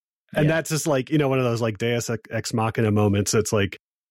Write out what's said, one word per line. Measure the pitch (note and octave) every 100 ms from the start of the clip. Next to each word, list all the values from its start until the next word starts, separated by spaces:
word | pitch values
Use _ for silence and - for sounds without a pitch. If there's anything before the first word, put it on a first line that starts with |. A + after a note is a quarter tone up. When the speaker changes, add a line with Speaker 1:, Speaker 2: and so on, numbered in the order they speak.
| _ _ _ -
Speaker 1:
And | D3+
Speaker 2:
Yeah. | D#3+
Speaker 1:
that's | D#3+
just, | D#3 E3
like, | C#3 B2+
you | D3+
know, | C#3
one | C3+
of | B2+
those, | A2+
like, | A#2 G#2+
Deus | A#2 A#2+ A#2
ex, | A2+ -
ex | A2+ -
machina | A#2 A2 - A2
moments. | G#2 G#2 G2 G2+
It's | A#2 G2+
like, | A2 G2 - _ _ _